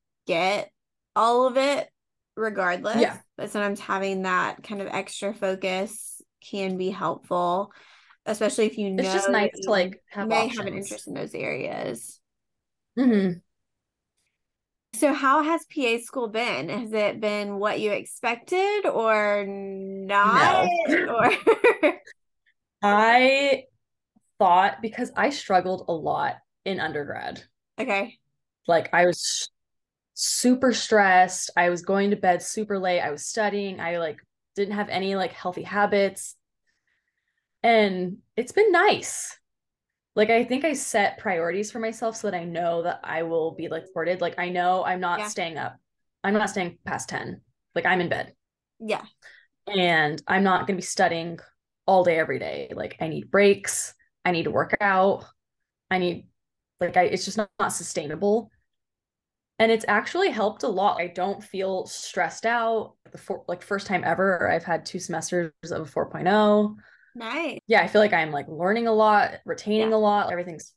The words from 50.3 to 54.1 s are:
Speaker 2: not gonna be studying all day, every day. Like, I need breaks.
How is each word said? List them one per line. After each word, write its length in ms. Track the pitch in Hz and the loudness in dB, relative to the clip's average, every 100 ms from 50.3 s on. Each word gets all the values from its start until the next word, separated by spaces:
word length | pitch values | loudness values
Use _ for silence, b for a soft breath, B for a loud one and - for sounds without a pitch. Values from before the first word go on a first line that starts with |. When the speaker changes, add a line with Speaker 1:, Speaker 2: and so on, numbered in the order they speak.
| 190 | 2
Speaker 2:
not 240 | 196 170 147 | 4 2 0
gonna 100 | 185 | -4
be 40 | |
studying 580 | - - 180 165 170 165 - _ _ _ - | -4 0 2 0 -6 -12 -16 _ _ _ 4
all 160 | 190 | 4
day, 160 | 175 160 | 6 2
every 200 | 156 131 | 0 -2
day. 320 | 78 - 135 - | -6 -8 -8 -8
Like, 220 | - - | -10 -6
I 80 | 160 | -6
need 240 | 151 - | -6 0
breaks. 640 | 196 202 196 - - - - _ | 6 6 4 0 -6 -6 -12 _